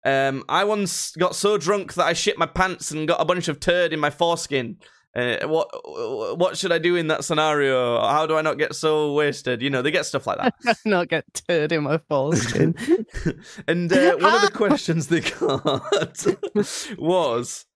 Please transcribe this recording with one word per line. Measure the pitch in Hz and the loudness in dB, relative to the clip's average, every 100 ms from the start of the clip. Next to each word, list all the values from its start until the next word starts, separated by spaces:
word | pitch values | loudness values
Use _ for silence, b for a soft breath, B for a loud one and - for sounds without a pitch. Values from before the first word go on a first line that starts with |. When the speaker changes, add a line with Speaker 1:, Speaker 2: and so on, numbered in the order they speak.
Speaker 1:
um, | - 135 135 135 - | 0 0 0 -2 -2
"I | 165 | 0
once | 208 214 190 - - | 0 0 -2 -4 -8
got | 160 180 - | -2 -2 0
so | 208 208 | 0 0
drunk | 147 202 185 | 0 -2 -2
that | - 160 | -2 0
I | |
shit | 170 - - | 2 -2 0
my | - | -2
pants | - 185 175 - | 2 0 0 -8
and | 151 156 | -4 0
got | 160 | 2
a | |
bunch | 165 180 170 | 2 0 -2
of | 143 | -2
turd | - 175 170 | 0 2 2
in | 156 | 0
my | 147 | -2
foreskin. | 143 170 170 - 139 113 - b b b | 0 0 0 -2 -2 -4 -10 b b b
Uh, | - 123 113 - | -4 -2 -2 0
what, | 160 - - - 76 113 123 104 139 | -2 -2 -8 -12 -8 -6 -6 -6 -2
what | 180 - | -2 -2
should | 190 | -2
I | 170 | 0
do | 165 175 | 2 0
in | 156 | 0
that | 156 | -2
scenario? | - 156 156 147 135 131 123 117 | -2 0 2 2 2 2 2 2
How | 110 147 156 | 2 2 2
do | 156 | 0
I | |
not | 156 135 | 0 -2
get | 151 | -4
so | - 156 151 151 | -2 0 2 2
wasted?" | 143 147 139 - 123 | 0 0 -2 -4 -2
You | 135 | 0
know, | 135 | 0
they | 135 | 0
get | 170 - | -2 -2
stuff | 135 - | -4 -4
like | - | -2
that. | - - 240 220 | -2 -2 -2 -2
Speaker 2:
<laughs> | |
Not | 220 185 175 | 0 0 0
get | 160 - - - | -4 -4 -12 -2
turd | 170 151 | 0 2
in | 165 | 0
my | 143 156 _ | 0 -2 _
foreskin. | 143 139 156 120 - 160 170 | 0 2 0 0 2 2 0
Speaker 1:
<laughs> | 254 370 220 - 170 - - - - | 0 0 0 -6 -6 -6 -14 -10 -2
And, | 170 175 | -2 2
uh, | 185 320 - | 4 4 4
one | 311 | 4
of | 359 | 4
the | 403 | 2
Speaker 2:
<laughs> | |
Speaker 1:
questions | - 311 294 - 165 123 | 2 2 2 2 -2 2
they | 165 | 0
got | - - - 135 156 131 - - 160 - 196 185 - 208 202 B B | 0 -2 -2 0 0 -2 0 -2 -2 -2 -2 -2 -4 -2 -2 B B
<laughs> | 208 | -4
was | 156 185 151 120 127 - - | 0 2 2 -2 -4 -10 -16